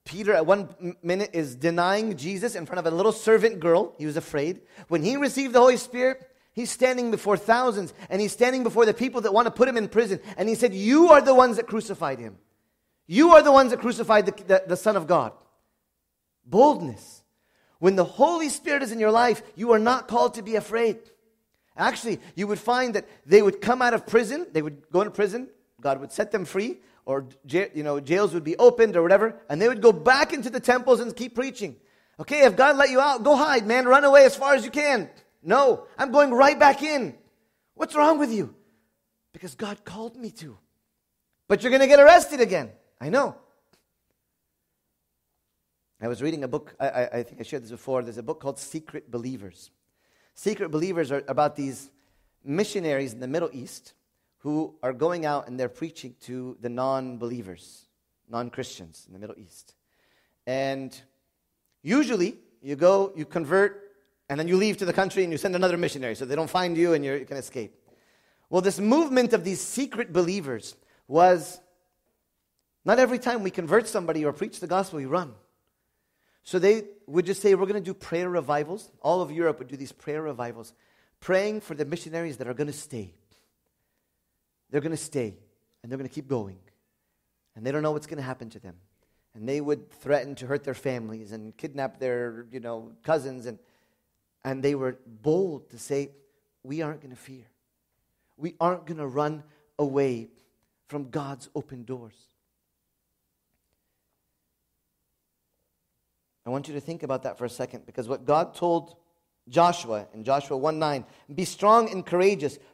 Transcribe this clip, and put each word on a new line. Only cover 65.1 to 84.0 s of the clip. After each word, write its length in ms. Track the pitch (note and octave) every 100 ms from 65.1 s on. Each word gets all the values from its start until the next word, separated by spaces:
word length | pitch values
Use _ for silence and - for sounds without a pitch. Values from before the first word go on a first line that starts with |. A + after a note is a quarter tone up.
| G3
and 80 | F3+
you 40 | D#3
send 200 | G3 F3+
another 200 | F#3 F3
missionary 380 | E3+ C#3+ B2+
so 100 | G#2+
they 120 | B2+ D3
don't 120 | D#3+
find 280 | F3+ F3+ E3
you 160 | E3+
and 120 | D#3
you're, 120 | C#3 C#3
you 100 | C3+
can 120 | C#3
escape. 360 | B2 B2+ G#2 _ _ _ _ _ _ _ _
Well, 120 | F3+
this 160 | F#3 -
movement 540 | G#3 C#4+ D#4+ B3+ A#3
of 100 | A3+
these 180 | E3+ F3+
secret 520 | - - C#4 G#3 A#3
believers 640 | E3 E3+ G3 C#3 A2+ - - _ _ -
was, 520 | D3 F3+ F3 D3+ - _ _ _ _ _ _ _ _ _ _ _ _
not 160 | - A#3
every 180 | B3 B3
time 240 | B3 A#3+
we 80 | F#3+
convert 380 | F#3 D#3+ G#3+ A3+
somebody 360 | G#3 E3 D#3+
or 80 | D3
preach 280 | C#3 A3 -
the 80 | E3+
gospel, 300 | F#3 F#3+ D#3
we 80 | C3
run. 280 | E3+ D#3 G#2 _ _ _ _ _ _ _ _ _ _
So 140 | - F#3
they 260 | F#3+ A3 G#3 - -
would 200 | D#3 F3
just 160 | G3
say, 120 | G#3
"We're 120 | F#3+ F#3+
gonna 140 | G#3
do 100 | F3+
prayer 380 | F#3 - E3+ F3+
revivals." 600 | F3 C3+ D3 D3+ G3+ - _
All 180 | C#3+ F3+
of 100 | D#3
Europe 280 | D#3+ E3 -
would 100 | B2+
do 80 | C#3
these 160 | C3+
prayer 300 | - - D3+
revivals, 500 | D#3 B2 A#2+ A2+ A2 _ _ _ _ _
praying 400 | - F#3 G#3 G#3+
for 140 | -
the 100 | D3+
missionaries 540 | C#3 E3+ D#3+ E3 E3+ B2+
that 100 | B2
are 60 |
gonna 180 | B2 D3
stay. 400 | D3 - A#2+ F#2 _ _ _ _ _ _ _ _ _